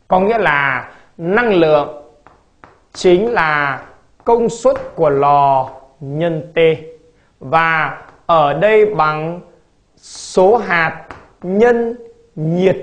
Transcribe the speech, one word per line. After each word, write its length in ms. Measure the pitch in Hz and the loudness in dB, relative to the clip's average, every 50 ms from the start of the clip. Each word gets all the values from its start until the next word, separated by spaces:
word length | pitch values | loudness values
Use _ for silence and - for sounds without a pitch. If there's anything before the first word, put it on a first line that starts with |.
| _ _ | _ _
Có 120 | 185 185 | 0 2
nghĩa 180 | 190 208 233 220 | 2 0 0 0
là 520 | 190 160 147 143 139 139 131 123 120 - - - - _ _ | 0 0 0 0 0 -2 -2 -4 -8 -12 -20 -20 -20 _ _
năng 320 | - 170 170 196 233 247 226 | -10 -6 -2 0 0 0 2
lượng 540 | 196 175 165 156 151 147 143 - - - - - _ _ _ - _ _ _ _ _ _ - - _ _ _ _ | 2 2 4 4 2 2 0 -2 -10 -16 -20 -20 _ _ _ -20 _ _ _ _ _ _ -20 -20 _ _ _ _
chính 400 | - - - 185 175 180 214 240 | -14 -2 2 4 4 4 2 0
là 500 | 240 190 165 156 151 147 143 139 131 120 - - - _ _ _ _ _ _ | 0 0 0 0 0 -2 -2 -4 -6 -8 -12 -20 -20 _ _ _ _ _ _
công 240 | - 233 233 233 226 | 0 0 2 0 -2
suất 460 | - - - 254 285 269 - - - | -4 0 0 0 0 0 -8 -12 -4
của 160 | - 160 151 | 0 0 0
lò 600 | 139 139 143 143 143 143 139 139 135 131 127 - - - - _ _ _ | 2 2 2 2 2 4 2 2 0 0 -2 -6 -10 -20 -20 _ _ _
nhân 520 | 143 135 143 151 165 170 165 165 - - - | -14 -10 -6 -4 -4 -4 -4 -6 -8 -6 0
T. 40 | 165 165 160 160 - - - - - _ _ _ _ _ _ _ _ | 2 2 2 2 0 -6 -18 -20 -20 _ _ _ _ _ _ _ _
Và 640 | - 131 156 160 165 165 165 156 151 139 120 - - - - _ _ | -8 -2 0 0 0 0 0 0 -2 -4 -6 -12 -18 -20 -20 _ _
ở 260 | - 170 160 147 143 | 0 2 2 2 0
đây 420 | 139 143 185 214 220 214 214 - - | 0 0 2 2 4 4 2 2 0
bằng 460 | 156 156 156 151 156 156 165 175 180 - - _ _ _ _ _ _ _ _ _ | -2 -2 -2 -2 -4 -6 -8 -10 -12 -16 -20 _ _ _ _ _ _ _ _ _
số 600 | _ _ - - - - - - 202 185 190 233 | _ _ -20 -20 -20 -18 -4 0 2 4 4 4
hạt 480 | 233 202 190 175 170 165 147 - - - - - - - _ _ _ | 2 0 -2 -2 -2 -2 -2 -4 -10 -18 -20 -20 -20 -20 _ _ _
nhân 540 | - 175 190 208 233 240 240 233 233 233 240 - - - - _ _ _ _ | -8 -4 0 2 2 4 2 2 0 -4 -6 -10 -16 -20 -20 _ _ _ _
nhiệt 420 | - 156 156 170 180 185 190 - - | -6 -4 -4 -2 0 2 0 0 -2